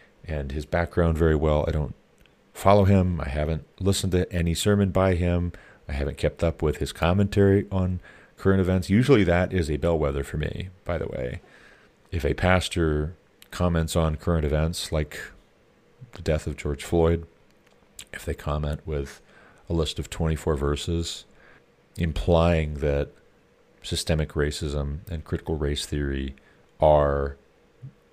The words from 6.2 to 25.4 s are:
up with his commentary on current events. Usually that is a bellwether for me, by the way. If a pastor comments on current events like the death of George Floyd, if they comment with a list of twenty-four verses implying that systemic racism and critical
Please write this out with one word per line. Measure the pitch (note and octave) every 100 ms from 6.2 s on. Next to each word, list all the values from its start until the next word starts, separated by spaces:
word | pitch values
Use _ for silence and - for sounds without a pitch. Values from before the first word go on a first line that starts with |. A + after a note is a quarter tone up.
| D#2+ -
up | E2 -
with | D#2 -
his | C#2+
commentary | - E2 F#2+ G2+ G#2 G2 G2 G2+
on | F#2+ F#2 F2+ - - - -
current | F#2+ F#2+
events. | F2+ F#2 F2
Usually | G2+ B2+ B2
that | F2 F2 F#2
is | F#2 D2+
a | D2
bellwether | E2+ E2 C#2+ C#2
for | C#2 D#2
me, | D2+ - F#2 -
by | - E2+
the | -
way. | - B1 - - - - - _ _ _
If | E2+
a | D2
pastor | D2 F2+ F#2 - F2 D#2+ D2+ D2+ - _ _ _
comments | - F2 E2+ D#2+ F2
on | D#2+ D#2
current | - E2+
events | D2 D2+ D#2+ F2 -
like | D#2+ D2 - - - _ _ _ _ _ _ -
the | -
death | E2 D2+ -
of | D2
George | D2 C#2+
Floyd, | - E2+ E2 E2 D#2+ _ _ _ _ _ _ - -
if | -
they | -
comment | D2 D2+ D2 D2 D2+ D#2+
with | D2 C2+ - _ - - _ -
a |
list | E2+ D#2 -
of | D2+
twenty-four | - D#2+ D#2 - D2
verses | C#2+ D2 - E2+ E2 - - - - - _ _ _ -
implying | E2 - - E2 E2+ E2 D2+
that | D2 D2 C#2+ C#2+ - _ _ _ _ _ _
systemic | - E2+ - D#2+ D2
racism | D#2 D2 - D2+ D2 C#2+ D2 -
and | D#2+
critical | - E2+